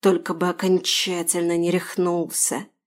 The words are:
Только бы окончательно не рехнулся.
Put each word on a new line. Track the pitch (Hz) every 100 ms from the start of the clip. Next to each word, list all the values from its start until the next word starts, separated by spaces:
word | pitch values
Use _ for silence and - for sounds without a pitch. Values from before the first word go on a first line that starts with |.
Только | 196 175 -
бы | 165 180
окончательно | 175 190 185 - - - 175 170 175 170 170
не | 170
рехнулся. | 180 - - 180 175 160 - - 131 202 _